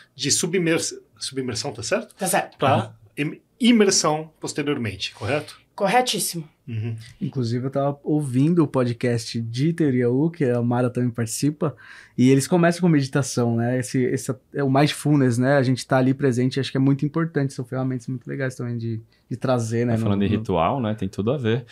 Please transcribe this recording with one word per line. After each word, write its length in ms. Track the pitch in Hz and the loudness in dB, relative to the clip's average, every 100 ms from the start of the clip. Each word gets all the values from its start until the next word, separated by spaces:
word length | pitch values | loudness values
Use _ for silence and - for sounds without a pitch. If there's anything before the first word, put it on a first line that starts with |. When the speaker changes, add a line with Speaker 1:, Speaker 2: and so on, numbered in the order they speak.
| - - | -20 -8
Speaker 1:
de 140 | 139 | -2
submers-, 640 | - 175 185 165 165 - - - _ | -2 0 0 0 0 -2 -10 -18 _
submersão, 540 | - 131 123 117 147 | -10 -6 -6 -6 -8
tá 100 | 107 | -8
certo? 320 | 110 202 233 - | -4 -4 -4 -8
Speaker 2:
Tá 120 | 180 | -2
certo. 300 | 190 - - | -2 -2 -2
Speaker 1:
Pra 360 | 135 127 110 - - - | 2 2 0 -10 -14 -8
im-, 240 | 147 - _ - | -6 -8 _ 0
imersão 720 | 220 240 202 190 170 151 160 _ | 4 6 6 4 2 0 -4 _
posteriormente, 760 | 151 - 143 139 113 90 - | -8 -4 -2 -2 -4 -6 -10
correto? 460 | - 110 147 - - _ - | -8 -4 -4 -4 -14 _ -4
Speaker 2:
Corretíssimo. 720 | 196 233 254 208 - 170 156 _ - | 2 2 2 -2 -4 -6 -10 _ -10
Speaker 1:
Uhum. 280 | 113 117 113 113 - | -6 -6 -8 -12 -8
Speaker 3:
Inclusive, 460 | 135 135 117 123 135 | -6 -4 -2 -2 -4
eu 20 | |
tava 280 | 139 139 143 | -2 -2 -4
ouvindo 580 | - 151 143 123 147 175 | -2 -2 0 2 4 4
o 40 | 143 | 2
podcast 720 | 131 120 117 123 120 - 117 | 2 0 0 -2 -2 -4 -6
de 320 | 117 117 151 | -6 -2 0
Teoria 380 | 165 151 123 120 | 0 0 2 2
U, 200 | 127 160 | 2 0
que 140 | 165 | 0
a 160 | 131 120 | 0 2
Mara 280 | 120 123 123 | 0 0 0
também 200 | 120 123 | 0 -2
participa, 680 | 117 113 - 139 156 156 - - - - - | -2 -4 -2 -2 -2 -4 -6 -14 -20 -8 2
e 120 | 127 | 4
eles 160 | 135 135 | 4 4
começam 340 | 180 170 170 | 2 4 4
com 80 | 180 | 2
meditação, 680 | 151 135 147 135 - 120 117 | 2 2 -2 -2 0 0 0
né? 240 | 117 127 | 0 -2
Esse, 240 | 123 135 123 | -2 0 0
esse 300 | 135 - 123 _ | -2 -4 -8 _
é 100 | 143 | -4
o 60 | 139 | 2
mindfulness, 680 | 135 151 - 147 147 131 117 | 4 2 2 2 4 4 4
né? 180 | 127 143 | 4 4
A 60 | |
gente 220 | 127 123 - | 2 0 0
tá 100 | 135 | 2
ali 160 | 131 135 | 2 2
presente, 440 | 139 123 127 139 | 0 2 0 -2
acho 120 | 127 | -2
que 40 | 135 | 2
é 20 | |
muito 260 | 135 139 147 | 2 2 0
importante, 480 | 165 165 156 139 | -2 -2 -2 -4
são 100 | - | -4
ferramentas 440 | 131 131 131 131 - | -8 -4 -4 -4 -6
muito 200 | 127 143 | -10 -8
legais 280 | 139 135 131 | -6 -6 -6
também 200 | 123 120 | -8 -6
de, 220 | 113 113 113 _ - | -6 -6 -10 _ -12
de 80 | 113 | -4
trazer, 480 | 135 123 113 117 123 | 0 0 0 0 0
né? 80 | |
Speaker 4:
Tá 60 | 113 | 2
falando 200 | 113 98 | 2 2
Speaker 3:
No, 60 | 101 | 2
Speaker 4:
em 40 | |
Speaker 3:
no 60 | 113 | 0
Speaker 4:
ritual, 440 | 110 90 85 135 | 0 2 2 0
né? 120 | 110 107 | -2 -4
Tem 120 | 98 | -4
tudo 240 | - 101 | -4 -2
a 60 | 147 | 0
ver. 260 | 113 117 120 | 0 -2 -2